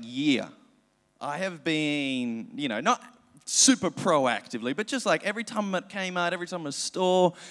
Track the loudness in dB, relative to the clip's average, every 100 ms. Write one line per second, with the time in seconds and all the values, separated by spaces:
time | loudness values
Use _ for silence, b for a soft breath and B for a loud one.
0 | -8 -2 2 2 0 -12 _ _ _ _
1 | _ _ -8 -4 -6 -4 -2 0 2 0
2 | 0 -2 -2 -4 -8 -6 -4 0 0 0
3 | -4 -20 _ -20 -4 4 4 4 0 -2
4 | 2 4 4 0 -4 -6 -4 -4 -4 -2
5 | 0 0 0 -6 -6 -4 -2 -2 -4 -6
6 | -4 -2 -2 -2 -6 -6 -6 -6 -6 0
7 | 4 6 6 4 B